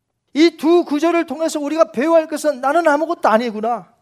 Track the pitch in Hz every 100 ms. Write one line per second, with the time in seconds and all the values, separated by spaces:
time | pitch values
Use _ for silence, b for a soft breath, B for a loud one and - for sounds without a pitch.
0 | _ _ _ 269 339 330 294 349 - 294
1 | 330 339 330 269 320 311 285 311 320 269
2 | 302 330 311 302 302 262 262 311 330 285
3 | 320 339 254 220 240 208 220 226 165 _